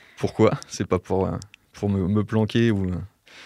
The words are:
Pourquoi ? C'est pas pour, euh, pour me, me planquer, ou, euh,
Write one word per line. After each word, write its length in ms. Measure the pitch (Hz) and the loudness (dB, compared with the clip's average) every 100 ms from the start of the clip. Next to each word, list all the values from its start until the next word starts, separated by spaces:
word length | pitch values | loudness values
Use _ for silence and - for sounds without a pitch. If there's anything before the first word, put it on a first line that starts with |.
| - - | -20 -6
Pourquoi ? 340 | - - 110 147 - | -6 4 4 2 -8
C'est 180 | - 98 | -8 -2
pas 140 | 90 | -2
pour, 280 | - 95 92 | 0 -2 0
euh, 100 | 90 - - _ | -4 -10 -20 _
pour 160 | - 101 | -6 -2
me, 180 | 98 90 | 0 0
me 200 | 107 101 | 0 0
planquer, 460 | 110 107 117 117 | 0 2 2 2
ou, 180 | 101 92 | 2 -2
euh, 20 | 87 92 _ _ - | -4 -8 _ _ -20